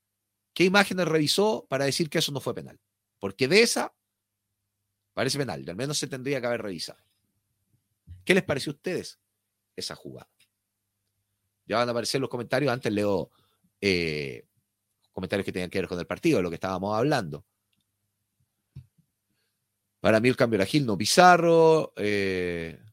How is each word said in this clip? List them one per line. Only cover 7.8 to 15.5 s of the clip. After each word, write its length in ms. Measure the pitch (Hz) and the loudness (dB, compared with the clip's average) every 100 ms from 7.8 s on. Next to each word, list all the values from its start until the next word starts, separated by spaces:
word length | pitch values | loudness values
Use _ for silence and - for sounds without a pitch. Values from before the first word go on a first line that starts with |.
| _ _ - - | _ _ -20 -8
¿Qué 100 | - | 2
les 100 | 185 | 2
pareció 280 | 180 139 160 | 2 -4 -6
a 40 | 143 | -8
ustedes 440 | - 160 92 - _ _ _ _ _ - | -8 -8 -8 -16 _ _ _ _ _ -12
esa 200 | - 78 | -12 -12
jugada? 340 | 73 64 - _ _ _ _ _ _ _ _ _ _ _ _ _ - | -16 -18 -20 _ _ _ _ _ _ _ _ _ _ _ _ _ -4
Ya 120 | 104 | -2
van 120 | 120 | 0
a 20 | |
aparecer 300 | 120 110 139 | -2 -2 -4
los 80 | 139 | -4
comentarios. 420 | 123 110 131 143 | -6 -4 -2 0
Antes 220 | 123 123 | -2 -2
leo, 360 | 104 104 98 71 _ _ _ _ _ | 0 0 0 -4 _ _ _ _ _
eh, 680 | 101 90 82 76 69 58 - _ _ _ _ _ _ | 0 0 0 -4 -8 -12 -18 _ _ _ _ _ _
comentarios 320 | - 92 101 | -12 -6 -4
que 80 | 98 | -4